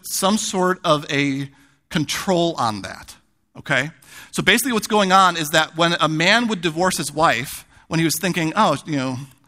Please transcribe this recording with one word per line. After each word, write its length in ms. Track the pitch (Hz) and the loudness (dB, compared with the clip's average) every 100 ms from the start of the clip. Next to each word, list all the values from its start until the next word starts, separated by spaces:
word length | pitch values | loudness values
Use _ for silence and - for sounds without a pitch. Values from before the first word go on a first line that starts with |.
| - | -8
some 260 | - 190 214 | -2 0 0
sort 440 | - 190 180 185 | -2 0 0 0
of 260 | 175 151 156 | 2 0 0
a 400 | 143 143 135 139 _ _ _ - | -2 -2 -2 -8 _ _ _ -6
control 680 | 170 147 - - 175 170 156 | -4 -2 -4 0 2 0 0
on 240 | 120 104 | -2 -4
that, 320 | 85 - - - _ _ _ - | -10 -14 -18 -20 _ _ _ -12
okay? 340 | - 131 147 - - - - | -2 -2 -2 -8 -20 -20 -12
So 100 | - | -2
basically 300 | 147 226 277 | 2 2 2
what's 160 | 220 - | -2 0
going 240 | 214 190 | 2 4
on 240 | 190 185 170 | 6 6 2
is 140 | 147 | 0
that 260 | 160 151 160 | 0 0 0
when 180 | 170 170 | 0 2
a 80 | 160 | 0
man 400 | 156 175 226 240 | 2 2 2 0
would 120 | 202 | -2
divorce 380 | 165 156 185 180 | -4 0 0 0
his 140 | 147 | -4
wife, 520 | 147 160 117 139 - - - - | 0 2 2 -4 -12 -18 -20 -4
when 140 | 165 | 0
he 40 | |
was 140 | 165 - | 0 0
thinking, 320 | 190 175 160 190 | -2 -2 -2 2
"Oh, 200 | 202 139 | 0 0
you 120 | - 143 | -4 -4
know, 220 | 131 127 139 _ | -4 -6 -12 _